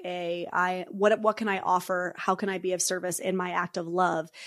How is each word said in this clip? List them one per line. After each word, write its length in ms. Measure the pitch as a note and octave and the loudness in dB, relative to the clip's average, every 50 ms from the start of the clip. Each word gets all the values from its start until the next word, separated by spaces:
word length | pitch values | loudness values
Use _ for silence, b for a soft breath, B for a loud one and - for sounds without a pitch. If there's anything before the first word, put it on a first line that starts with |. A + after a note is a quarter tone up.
| - | -6
a, 420 | F3+ F3+ F3+ F3 E3+ F3 F3 F3 - - | -8 -6 -4 -4 -4 -2 -4 -4 -2 0
I, 320 | F3+ F3+ F3+ F#3 F#3 F3 - | 2 2 2 0 -2 -4 -6
what, 300 | - G3 G3+ G#3 A3 G#3 | 0 2 4 4 4 6
what 140 | A3 A3 G#3 | 4 2 2
can 140 | - A3+ G#3 | 2 0 0
I 100 | G3 F#3+ | 0 0
offer? 540 | - - F3+ F3+ F3 - F#3 F3+ F3+ F3+ - - | 2 2 2 2 2 0 -2 -2 -2 -2 -4 -2
How 180 | - - F#3+ | 0 0 0
can 120 | F#3 G#3+ G3 | 0 0 -2
I 80 | F#3+ F#3 | -2 -2
be 140 | F3+ F#3 | -2 -2
of 100 | F3+ F3 | 0 0
service 380 | - - F#3 F3+ F3+ F3+ E3+ - | 0 0 0 -2 -2 -2 -4 -2
in 160 | - F#3+ F#3 | -2 0 0
my 160 | F#3 F3+ F3+ | 0 0 0
act 240 | F3 F3+ F3 F3 - F#3 | 0 -2 -2 -2 -4 -6
of 80 | E3+ | -4
love? 440 | E3 E3+ F3+ F#3 F3 E3 D#3+ D#3+ E3+ B B B | -2 2 2 4 4 2 0 -2 -6 B B B